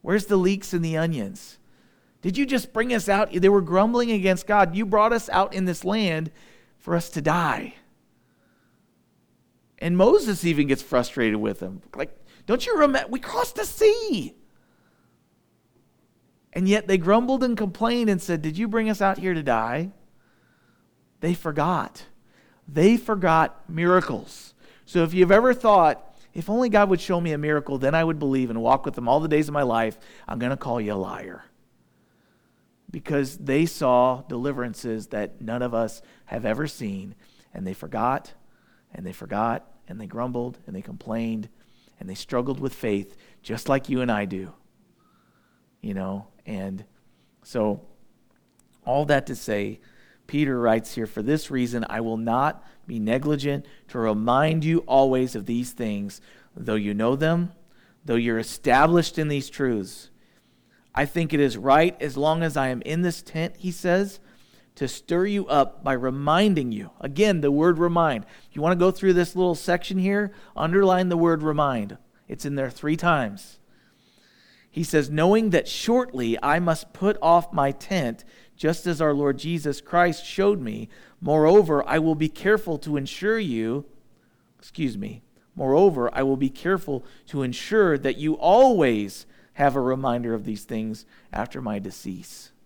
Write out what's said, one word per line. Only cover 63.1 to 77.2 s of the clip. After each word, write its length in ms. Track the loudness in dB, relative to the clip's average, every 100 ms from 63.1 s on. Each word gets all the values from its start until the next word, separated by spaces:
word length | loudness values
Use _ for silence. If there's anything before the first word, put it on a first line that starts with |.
| -4
tent," 360 | -10 -8 -8 -6
he 120 | -10
says, 480 | -4 0 0 0 -8 _ -20 _ _ _
"to 140 | -8 -8
stir 380 | -8 -4 0 0
you 200 | -2 0
up 380 | 2 2 -2
by 80 | -4
reminding 800 | -2 -2 -2 0 2 4 2 -2
you." 180 | -6 -8 _
Again, 420 | -8 0 2 2
the 120 | 2
word 260 | 4 4 4
remind. 460 | 2 2 2 0
If 320 | -6 -18 -14 -4
you 60 |
wanna 120 | 0
go 160 | 4 2
through 220 | 4 2
this 240 | 4 2 0
little 180 | 0
section 440 | 0 -2 -2 -2 -2
here, 340 | 0 0 -2 -8 -16 -4
underline 520 | 0 4 4 4 2
the 80 | 2
word 280 | 2 2
remind. 540 | 0 0 0 0 -6 -10 _ _ _
It's 180 | -10
in 120 | -8 -6
there 140 | -6
three 260 | -6 -4 0
times. 640 | 2 0 -2 -8 -18 -20 _ _ _ _ _ _ _ _ _ _ _
He 140 | -8
says, 260 | -2 0 0
"Knowing 420 | 2 4 4 4
that 180 | 0 0
shortly 680 | -6 0 0 0 -4 -2 -2
I 160 | 0 0
must 340 | 0 -2 -6
put 240 | -4 -2 0